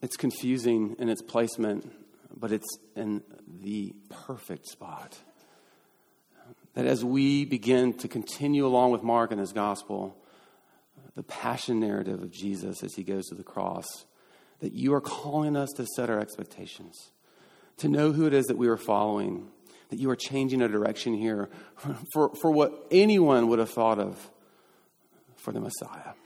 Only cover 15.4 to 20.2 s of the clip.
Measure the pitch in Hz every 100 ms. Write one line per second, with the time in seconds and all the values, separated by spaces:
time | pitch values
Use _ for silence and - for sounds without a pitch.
15.4 | 151 147 139 - 120 - 120 107 104 -
16.4 | 101 - 95 - 87 - - _ _ _
17.4 | - _ _ - 156 143 151 151 160 139
18.4 | 127 123 120 113 - 104 104 104 101 101
19.4 | 101 - - - _ 113 131 127